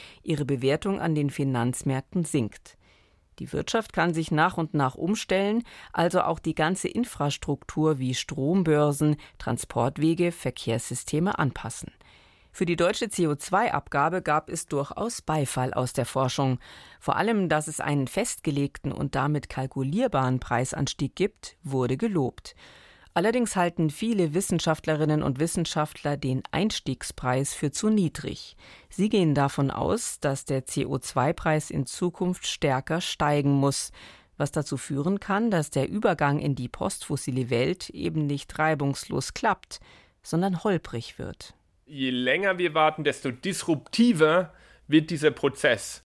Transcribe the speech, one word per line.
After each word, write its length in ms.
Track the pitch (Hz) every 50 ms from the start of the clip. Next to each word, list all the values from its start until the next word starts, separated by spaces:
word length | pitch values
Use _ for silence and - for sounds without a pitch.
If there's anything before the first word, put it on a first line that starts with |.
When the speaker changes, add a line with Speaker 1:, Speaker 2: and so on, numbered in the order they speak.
| - - - - -
Speaker 1:
Ihre 220 | - 160 147 143
Bewertung 560 | 127 143 123 127 135 143 156 - 202 196 -
an 140 | - 165 156
den 140 | 151 143 139
Finanzmärkten 920 | - - 139 135 127 120 117 123 127 - - 143 131 135 - _ - 180 165
sinkt. 540 | - - 143 113 104 - - - - - _ _ _ _ _ _ _ _ _ _ _ _ -
Die 120 | - 127
Wirtschaft 400 | - 147 147 - - 226 214 -
kann 220 | - 185 160 175 160
sich 180 | 160 160 -
nach 260 | 160 151 160 185 - -
und 160 | 165 160 -
nach 220 | 151 139 131 -
umstellen, 680 | - 160 170 214 - - - 190 190 196 202 214 233 233 - - - - -
also 300 | - - 165 175 - 180
auch 180 | - - 165 -
die 160 | - 160 151
ganze 320 | - 156 160 185 - - -
Infrastruktur 1120 | - 226 247 - - - 147 147 - - - - 143 - - - - 156 156 156 156 131
wie 140 | 131 127 127
Strombörsen, 1040 | - - - 160 - 131 147 180 196 175 160 151 147 147 147 143 143 151 151 147 - - - _ -
Transportwege, 960 | - - 123 117 - - - 120 120 135 147 - 151 160 165 180 175 175
Verkehrssysteme 1040 | 165 - - 131 - - - - 117 - - - - - - - - 151 175 202 - -
anpassen. 540 | 160 127 - - - 107 - - - - - _ - - - - - - _ _ _ _ -
Für 120 | - 185
die 120 | 170 170 160
deutsche 320 | 170 180 214 - 247 208
C 180 | - - 170 151
O 80 | 147
zwei 380 | 143 - - 185 196 233 - -
Abgabe 480 | 147 - - - 143 143 160 175 185
gab 280 | - 165 147 156 - -
es 180 | - 160 - -
durchaus 540 | 156 139 139 - - - 202 240 233 -
Beifall 520 | - - 160 156 139 - - 131 127 131 -
aus 180 | 123 127 127
der 140 | - - 120
Forschung. 520 | - - 131 135 127 - - 139 131 127 - - - - - - - - -
Vor 160 | - - - -
allem, 320 | 185 220 233 202 185 156
dass 180 | 156 151 151 -
es 140 | 151 -
einen 260 | - 147 147 143 135 -
festgelegten 840 | - 185 233 - - - - 160 143 139 139 143 - - - 139 -
und 220 | - 143 135 -
damit 340 | 135 131 147 151 143 - -
kalkulierbaren 920 | - 131 131 127 - 135 131 139 160 214 262 240 - 135 131 127 127 127
Preisanstieg 760 | - - 123 117 131 - - - 143 - - - 143 127 _ -
gibt, 400 | 180 214 _ _ - - - _ -
wurde 340 | 135 139 131 123 120 131 135
gelobt. 580 | 226 233 196 165 131 117 - - - - - - - - - - - - - - - - -
Allerdings 400 | 175 175 220 226 254 233 208 -
halten 360 | 190 175 175 - - 160 156
viele 420 | - - 220 226 233 196 175 151 147
Wissenschaftlerinnen 880 | 180 202 - 180 160 - 170 156 - - 160 156 147 156 151 151 151
und 180 | - 143 127 127
Wissenschaftler 760 | 160 170 - 180 165 - - 160 151 - - - - 143 143 139
den 240 | - 131 127 131 - -
Einstiegspreis 1040 | - 143 196 214 - - - - 131 - - - - - - 127 127 131 139 - -
für 160 | - - 143
zu 200 | - - - 214
niedrig. 680 | 220 208 180 147 - - 143 135 131 - - - - - - - - - - _
Sie 180 | - - 190 220
gehen 280 | 226 202 175 156 139
davon 340 | 143 139 139 - - 139 135
aus, 500 | - - 127 - 131 - - - - -
dass 260 | - 143 135 - -
der 200 | - 135 135 -
C 220 | - - 139 135 -
O 100 | 143 131
zwei 340 | - - - 135 123 147
Preis 380 | 175 - - 160 156 156 - -
in 160 | - 143 131
Zukunft 600 | - - - 180 180 - - 185 180 180 - - -
stärker 540 | - - - 143 131 131 - - 160 170
steigen 500 | - - - - 156 147 147 147 139 143
muss, 400 | 139 139 139 139 135 - - - - - - - - - - _ _
was 160 | - 147 143
dazu 260 | - 165 143 - 143 127
führen 420 | - - 147 135 143 180 202 196
kann, 320 | - - 190 202 233 233
dass 180 | 196 165 147 -
der 180 | - 139 131 -
Übergang 520 | - 214 226 214 170 - 151 139 143 147
in 160 | 143 143 135
die 140 | - 123 120
postfossile 840 | - - - 196 - - - - 151 131 - - 127 131 127 123
Welt 400 | 131 117 127 151 180 - - -
eben 340 | - - - 165 156 156 151
nicht 320 | 143 143 143 - - - -
reibungslos 800 | 156 160 156 143 143 139 135 - - - - 135 131 - -
klappt, 440 | - - 220 190 - - - - - - - - - - _ _ _ _
sondern 400 | - - 170 185 196 180 160 -
holprig 560 | 214 185 156 - - - 117 120 - - -
wird. 340 | - - - - - - - _ _ _ _ _ _
Speaker 2:
Je 240 | _ 151 139 131 131
länger 480 | 127 123 127 127 139 175 202 196 185 180
wir 160 | 180 160 151
warten, 300 | 160 156 156 156 - 151
desto 260 | 147 131 - - 139
disruptiver 1300 | 120 - - 190 180 - - - 160 131 - - - - 233 240 220 151 156 151 160 185 180 - - - - - - _ _ -
wird 240 | 143 160 156 -
dieser 180 | 170 139 147 151
Prozess. 720 | 127 - - 139 - - - 139 117 104 - - - - _